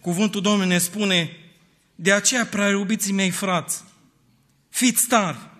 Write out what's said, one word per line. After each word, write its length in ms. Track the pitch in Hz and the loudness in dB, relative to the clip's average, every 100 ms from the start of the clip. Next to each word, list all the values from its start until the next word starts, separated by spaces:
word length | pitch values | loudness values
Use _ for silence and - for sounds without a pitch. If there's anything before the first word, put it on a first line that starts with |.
cuvântul 400 | 180 175 214 202 | -2 0 0 0
Domnului 260 | 202 208 185 | 0 2 2
ne 100 | 180 | 0
spune: 520 | 175 208 202 180 156 - - _ _ _ _ - | 0 -2 0 0 -2 -10 -20 _ _ _ _ -4
„De 160 | 175 | 2
aceea, 340 | 202 - 254 220 | 2 2 0 -2
prea 240 | 202 202 | 0 0
iubiții 440 | 202 196 220 196 | 0 -2 -2 -2
mei 160 | 196 190 | 0 0
frați, 540 | 175 196 175 - - - _ _ _ _ _ _ _ _ | -2 -2 -2 -4 -10 -12 _ _ _ _ _ _ _ _
fiți 380 | - 247 240 - | 0 2 2 2
tari 300 | 233 185 135 - | 2 0 -6 -14